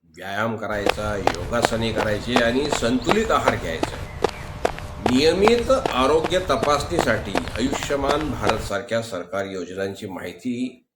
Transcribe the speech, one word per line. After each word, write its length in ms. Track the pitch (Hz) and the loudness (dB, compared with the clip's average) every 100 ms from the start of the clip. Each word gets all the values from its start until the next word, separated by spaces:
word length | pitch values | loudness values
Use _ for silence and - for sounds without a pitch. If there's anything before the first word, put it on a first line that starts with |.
| 82 80 | _ -14
व्यायाम 400 | 92 101 113 107 | -6 -2 -2 -2
करायचा, 600 | 101 104 101 - 107 104 | -4 0 0 0 -2 0
योगासने 720 | 92 - - 120 113 113 113 | 0 0 -2 0 0 0 0
करायची 420 | 110 107 104 104 123 | 0 0 -2 0 2
आणि 340 | 117 127 147 | 4 2 0
संतुलित 640 | - 117 127 - 202 220 | 0 0 0 2 2 4
आहार 240 | 143 135 - | 2 2 0
घ्यायचा. 420 | 85 80 - - - - - - - - - - - - - | -4 -4 -4 -6 -10 -2 -2 -2 -10 -4 -4 -4 -10 -2 2
नियमित 600 | 127 156 175 208 240 233 | 6 6 6 6 6 4
आरोग्य 680 | 262 - 123 131 156 - 180 | 2 2 2 4 4 4 0
तपासणीसाठी 920 | 180 135 - 143 - 170 131 107 104 | 2 0 2 2 0 -2 0 0 -2
आयुष्यमान 1000 | 92 - - 127 - - 143 139 147 151 | -4 -4 -4 -2 -2 -2 -2 0 0 -2
भारत 280 | 113 107 110 | -2 0 0
सारख्या 420 | - 101 95 113 | -2 -6 -2 -4
सरकारी 520 | 113 90 87 95 98 | -4 -8 -6 -6 -4
योजनांची 540 | 95 85 92 98 95 104 | -6 -8 -4 -4 -4 -10
माहिती 760 | 87 90 87 127 120 127 - _ | -8 -10 -8 -6 -4 -4 -6 _